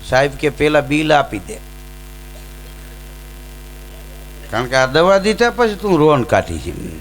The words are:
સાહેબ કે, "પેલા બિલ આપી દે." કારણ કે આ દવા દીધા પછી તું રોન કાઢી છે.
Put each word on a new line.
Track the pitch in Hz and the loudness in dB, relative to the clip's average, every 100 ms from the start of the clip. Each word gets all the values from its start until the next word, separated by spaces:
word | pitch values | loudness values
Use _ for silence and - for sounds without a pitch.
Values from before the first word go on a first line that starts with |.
| - | 2
સાહેબ | 131 143 | 2 2
કે, | 139 151 | 0 -2
"પેલા | 139 151 151 | 2 2 2
બિલ | 135 151 156 | 2 0 4
આપી | 151 139 107 | 4 2 -4
દે." | - - - - - - - - - - - - - - - - - - - - - - - - - - - - - - - | -10 -14 -14 -18 -18 -18 -18 -18 -16 -16 -16 -16 -16 -16 -16 -16 -16 -16 -16 -16 -16 -16 -16 -16 -16 -16 -16 -16 -16 -16 -6
કારણ | 180 123 | -4 0
કે | 131 | 2
આ | 131 | 4
દવા | 143 175 196 | 6 6 6
દીધા | 196 214 240 | 4 2 2
પછી | 233 233 202 | 4 0 2
તું | 208 170 | 2 4
રોન | 156 143 | 6 6
કાઢી | 113 101 90 82 | 4 2 2 -6
છે. | 76 87 90 78 | -6 -8 -10 -12